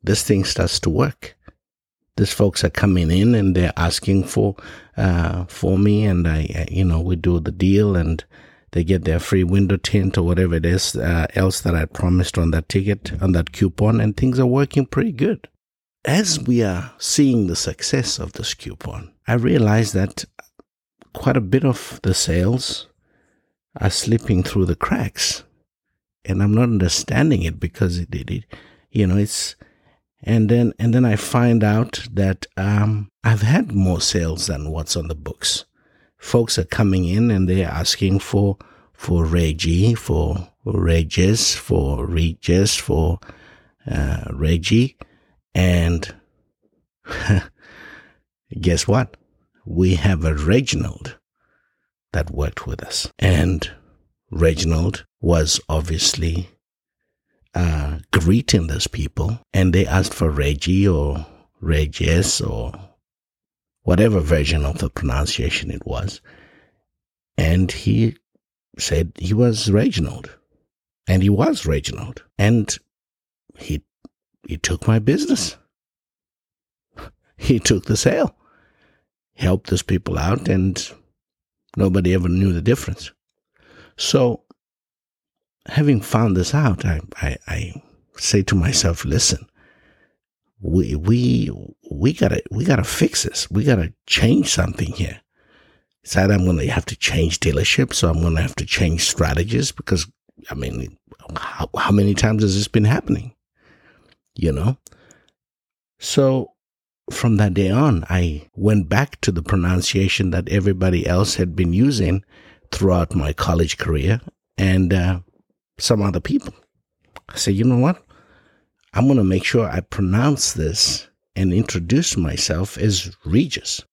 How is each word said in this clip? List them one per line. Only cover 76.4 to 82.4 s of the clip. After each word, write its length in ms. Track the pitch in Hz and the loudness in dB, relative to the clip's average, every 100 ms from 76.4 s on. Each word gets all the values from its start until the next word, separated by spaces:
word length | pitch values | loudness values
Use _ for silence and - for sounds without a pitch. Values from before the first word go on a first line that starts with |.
| _ _ _ _ _ - | _ _ _ _ _ -20
<laughs> 120 | - _ _ _ | -20 _ _ _
He 200 | - 120 | 0 2
took 260 | - 101 | 2 0
the 120 | - 110 | 0 0
sale, 400 | 123 - 294 _ _ _ _ _ _ _ _ _ _ | 2 2 -2 _ _ _ _ _ _ _ _ _ _
helped 360 | - - 95 - | -2 0 0 0
those 120 | 90 | -4
people 360 | - 95 - 85 | 0 -2 -2 -4
out, 300 | 80 98 - | -2 -2 0
and 420 | 98 95 87 - - _ _ _ _ _ _ _ - | 0 0 -2 -10 -16 _ _ _ _ _ _ _ 0
nobody 360 | 95 95 90 | 2 2 2
ever 160 | 92 87 | 2 2
knew 240 | 90 | 2